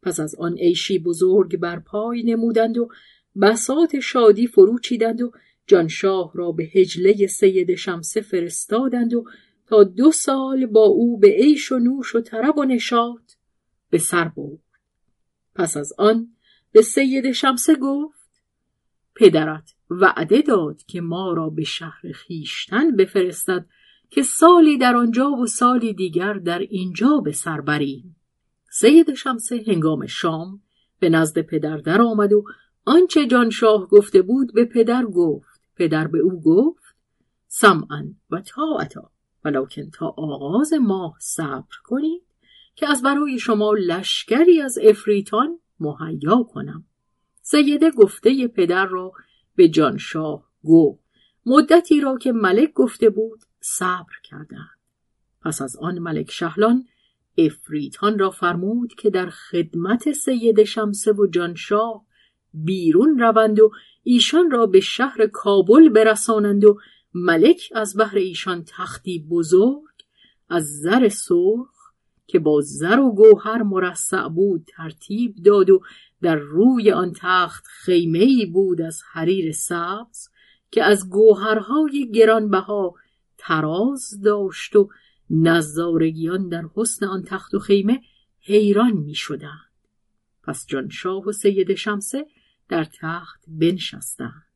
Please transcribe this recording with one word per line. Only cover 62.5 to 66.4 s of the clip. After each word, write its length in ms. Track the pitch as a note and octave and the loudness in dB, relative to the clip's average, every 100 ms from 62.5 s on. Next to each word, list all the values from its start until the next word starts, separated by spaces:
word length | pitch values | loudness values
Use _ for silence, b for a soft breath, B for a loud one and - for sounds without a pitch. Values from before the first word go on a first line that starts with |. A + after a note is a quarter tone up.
بیرون 640 | D#3 D#3 F#3+ E3+ D#3+ C#4 C#4+ | -10 -6 -2 2 4 4 2
روند 420 | A#3 G#3+ A3 G#3+ | 2 2 2 4
و 100 | G#3+ B B B | 4 B B B
ایشان 480 | - B3 - D4+ F4 | 0 2 2 2 2
را 160 | B3+ A3+ | 2 4
به 140 | F#3 | 4
شهر 460 | F#3+ - C4 C4 G#3+ | 2 -4 -6 -2 -2
کابل 640 | - G#3+ G3+ F#3 B3 D#4+ | -2 0 0 4 8 8
برسانند 760 | A3 A3 G#3+ - G#3+ | 8 4 0 -2 0